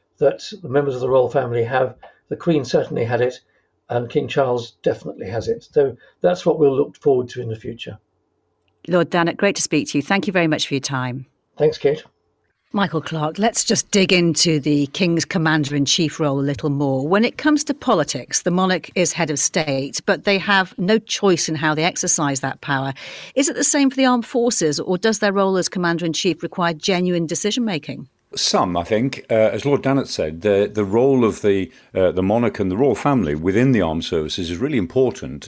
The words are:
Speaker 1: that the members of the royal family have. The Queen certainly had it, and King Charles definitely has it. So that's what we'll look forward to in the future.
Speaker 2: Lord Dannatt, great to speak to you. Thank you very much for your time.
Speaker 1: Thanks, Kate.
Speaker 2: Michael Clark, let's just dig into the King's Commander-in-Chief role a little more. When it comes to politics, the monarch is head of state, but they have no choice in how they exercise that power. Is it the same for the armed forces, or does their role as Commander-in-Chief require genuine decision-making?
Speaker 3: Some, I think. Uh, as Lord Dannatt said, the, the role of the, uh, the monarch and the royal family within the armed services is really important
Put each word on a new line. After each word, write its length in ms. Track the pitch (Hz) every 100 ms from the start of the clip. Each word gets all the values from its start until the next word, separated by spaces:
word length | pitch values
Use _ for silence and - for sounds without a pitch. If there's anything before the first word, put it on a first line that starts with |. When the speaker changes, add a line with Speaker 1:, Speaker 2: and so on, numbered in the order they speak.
| _ _
Speaker 1:
that 260 | 143 - - 202
the 80 | 151
members 260 | 135 143 123
of 60 |
the 80 | 131
royal 200 | 131 120
family 340 | 143 123 120
have. 320 | 117 131 127 - - _ _
The 80 | -
Queen 260 | - 151
certainly 400 | 127 165 135 135
had 180 | 117 120
it, 200 | 123 - _ _ _ _ _
and 200 | 120 120
King 180 | 151 113
Charles 440 | - 131 123 113 _
definitely 440 | 170 - - - 98
has 180 | 110 -
it. 200 | - -
So 260 | - 139 127 _ _
that's 240 | 135 135 170
what 140 | 160
we'll 160 | 143 131
look 200 | - -
forward 320 | 147 127 123
to 120 | 127
in 80 | 117
the 60 | 110
future. 420 | 120 117 - 110 _ _ _ _ _ _ _ _ -
Speaker 2:
Lord 220 | 175 165
Dannatt, 280 | 180 170 -
great 180 | 202 -
to 60 |
speak 280 | - 156 -
to 80 | 147
you. 40 |
Thank 240 | 139 196 196
you 60 |
very 140 | 185 165
much 200 | 156 -
for 80 | 139
your 60 |
time. 440 | - 139 127 123 131 _ _ -
Speaker 1:
Thanks, 200 | 151 -
Kate. 260 | 139 147 - _ _ _ _ _ _
Speaker 2:
Michael 300 | 214 196 160
Clark, 380 | - 160 156 165
let's 240 | 220 -
just 260 | - 220 -
dig 200 | 202 190
into 480 | 185 170 156 170 156
the 280 | 139 147 139
King's 360 | - 180 170
Commander-in-Chief 960 | 147 180 160 156 139 147 139 - 160 -
role 200 | 151 139
a 20 |
little 280 | 139 135 156
more. 380 | 143 143 131 143
When 160 | 196
it 140 | 233 -
comes 260 | 302 302 -
to 80 |
politics, 680 | 285 - 196 143 135 120 -
the 100 | -
monarch 380 | 180 185 175 - -
is 180 | 170
head 160 | - 156
of 100 | 143
state, 640 | - 185 156 135 139 - -
but 200 | 180 -
they 120 | 196
have 400 | 185 196 185 -
no 220 | 185 220
choice 480 | - - 202 170 -
in 80 | 156
how 180 | 156
they 120 | 151 165
exercise 560 | - 180 - 147 135
that 180 | 135 -
power. 320 | - 139 135 135 - - -
Is 140 | - 285
it 80 | 277
the 80 |
same 260 | 302 294 277
for 60 | 262
the 100 | 262
armed 200 | 247 226
forces, 540 | 247 240 - 160 147
or 180 | - 180
does 220 | 226 220
their 120 | 208
role 260 | 196 190 190
as 120 | 170
Commander-in-Chief 760 | 190 180 170 170 151 190 160
require 300 | 170 - 170
genuine 520 | 160 - 180 180 175 160
decision-making? 840 | 170 208 220 226 165 - 139 143 _ _ -
Speaker 3:
Some, 400 | - 202 104 85
I 80 |
think. 420 | 85 110 135 - -
Uh, 40 | 110
as 280 | 110 107
Lord 180 | 131 139
Dannatt 260 | 135 139 -
said, 340 | - 80 80
the, 280 | 104 101 101
the 100 | 104
role 400 | 101 110 135 135
of 180 | 113 90
the, 300 | 104 98 92 - _
uh, 180 | 98 92
the 120 | 85
monarch 360 | 95 113 117 101
and 100 | 95
the 60 | 92
royal 200 | 139 107
family 380 | 143 135 80
within 380 | 76 85 98 131
the 100 | 120
armed 220 | 82 80
services 460 | 82 85 78 - 85
is 80 | 87
really 200 | 135 139
important 720 | 95 131 127 - 65 73